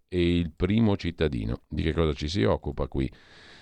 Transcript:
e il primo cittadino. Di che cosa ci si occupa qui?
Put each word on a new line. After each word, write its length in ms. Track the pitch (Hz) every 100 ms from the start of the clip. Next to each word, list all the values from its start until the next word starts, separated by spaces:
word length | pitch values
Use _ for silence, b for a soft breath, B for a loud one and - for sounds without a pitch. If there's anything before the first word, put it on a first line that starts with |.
| -
e 300 | 90 85 87
il 140 | 85 -
primo 400 | 90 107 113 98
cittadino. 680 | 85 - 78 64 53 58 -
Di 160 | 78
che 80 | 82
cosa 220 | 76 80
ci 160 | 69 76
si 140 | 95
occupa 440 | 110 78 73 69 71
qui? 240 | 67 65 B B B B B